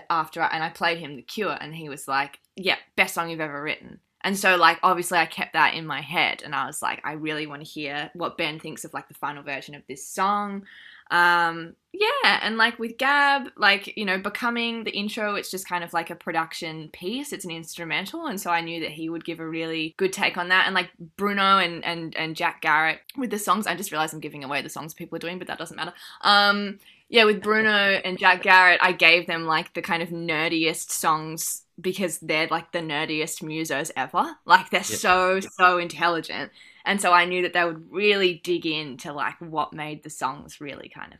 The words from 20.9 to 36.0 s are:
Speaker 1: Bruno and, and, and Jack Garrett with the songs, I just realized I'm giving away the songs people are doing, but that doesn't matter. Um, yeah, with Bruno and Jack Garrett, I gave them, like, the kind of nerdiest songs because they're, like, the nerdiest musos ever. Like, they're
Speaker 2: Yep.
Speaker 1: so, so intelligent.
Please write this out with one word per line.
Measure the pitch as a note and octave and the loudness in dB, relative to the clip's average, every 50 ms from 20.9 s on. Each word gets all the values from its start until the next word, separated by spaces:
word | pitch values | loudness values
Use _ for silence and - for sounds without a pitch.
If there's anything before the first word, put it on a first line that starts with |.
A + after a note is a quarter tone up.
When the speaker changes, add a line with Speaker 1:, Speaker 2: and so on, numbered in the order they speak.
| - - E3+ D#3+ _ | -8 -18 -20 -18 _
Speaker 1:
Bruno | - G3 G3+ G3+ G3+ G3 G3 G3 F#3+ | -4 -2 -2 0 2 4 6 6 6
and, | F3+ E3+ E3+ E3 - | 4 2 -2 -4 -4
and, | - E3+ E3+ E3 D#3+ - | -4 -4 -4 -6 -6 -6
and | - D#3+ D#3+ D#3+ | -4 -4 -4 -2
Jack | E3+ E3+ E3 - - | -2 -2 -2 -2 0
Garrett | - D#3+ D3+ D#3 D#3+ D#3+ D3+ - - - - | 2 2 4 4 4 2 0 -2 -8 -14 -8
with | C#4 B3+ G3+ | -8 -6 -4
the | G#3 G#3+ | -4 -2
songs, | G#3 F#3+ F3+ G#3 G#3+ | 0 0 0 2 0
I | - F3 | -2 -4
just | E3+ G3+ - | -4 -6 -4
realized | - D#3 D#3 D#3 D#3 | -2 -2 -2 -2 -4
I'm | D#3 | -8
giving | D3 D3 C#3+ D3 C#3 | -10 -12 -12 -10 -8
away | C3+ C#3 C#3 | -4 -4 -4
the | - D#3 | -4 -6
songs | - C3+ C#3+ D#3+ - | -10 -12 -12 -12 -12
people | - E3+ - E3 | -14 -12 -10 -10
are | D#3+ | -8
doing, | E3 E3 F3+ F#3 | -8 -8 -8 -8
but | F3+ - | -8 -10
that | - - | -10 -10
doesn't | E3 E3 - | -10 -10 -10
matter. | - D#3+ F3 - - - - - - | -10 -10 -10 -10 -14 -18 -20 -12 0
Um, | - G3 G3+ G3+ G3+ G3+ G3+ G3+ G3+ G3 G3 - _ - _ _ _ _ | 2 4 6 8 8 6 4 4 0 -4 -8 -12 _ -20 _ _ _ _
yeah, | - A#3 A3 | 6 6 6
with | G#3+ G#3+ F#3+ | 6 6 4
Bruno | - G#3 G#3+ A3 A3 G#3+ | 2 2 2 4 4 4
and | G#3 G3+ G3+ G3 G3 - - F#3 F#3 F3+ | 6 6 6 6 4 2 0 -2 -2 4
Jack | G3 F#3 F3+ F3+ | 6 6 6 6
Garrett, | F#3 G3 F#3 F#3 F#3 F3+ F3 - | 6 8 10 10 10 10 8 8
I | - F#3 | 6 4
gave | F3+ - F3 E3 E3+ F3 F3 | 4 6 8 8 8 6 4
them, | F#3 E3+ E3 E3 | 0 -4 -2 0
like, | D#3+ D#3+ D#3+ F3 - | 0 0 0 0 -2
the | - F3 | -6 -6
kind | E3 G3 F3 E3 | -4 -2 -2 -2
of | E3 E3 | -2 -4
nerdiest | E3+ E3+ E3+ E3 D#3 D3+ D#3+ E3+ E3+ D#3+ D#3+ D#3+ E3+ - - - | -6 -6 -4 -2 -2 0 0 0 0 2 2 0 0 -2 -6 -6
songs | - - - E3+ D#3 D#3 D#3 D#3+ D#3+ D#3+ - - - - - _ _ - | -6 0 2 2 2 2 -2 -6 -8 -6 -6 -6 -6 -8 -12 _ _ -6
because | E3+ F#3 F#3 G3 F#3+ E3 D#3 - | -4 -4 -2 -2 -2 -2 -4 -4
they're, | D#3+ D#3+ D#3 D#3 E3 D3+ | -4 -2 0 0 0 0
like, | D#3+ E3+ - - | -2 -4 -4 -6
the | - F3 | -6 -6
nerdiest | E3 D#3 C#3+ D3 D#3 D#3+ D#3 D3+ D3+ D3+ - - | -4 -4 -4 -4 -2 -2 -2 -2 -4 -4 -6 -8
musos | D#3+ D#3 D#3 D#3+ D#3+ D#3+ C#3 C3+ C3+ - - | -8 -8 -6 -6 -4 -2 -2 -2 -4 -4 -4
ever. | - B2+ - - F#3 B3+ E4+ D4+ - _ | -4 -4 -2 0 -2 -2 -2 -4 -6 _
Like, | E3 F3 F#3 - - | 6 6 6 6 4
they're | G#3 F3+ | -2 -2
Speaker 2:
Yep. | G3 - A3 - | 0 -2 -4 0
Speaker 1:
so, | A3 F#3+ F#3 F#3 F#3 F#3 F#3 F#3+ | 2 4 4 4 4 4 2 0
so | G3 - - - F#3 F3+ F3+ F3 | -2 -4 2 4 4 6 6 4
intelligent. | F3 E3+ D#3+ D#3 | 0 -4 -2 0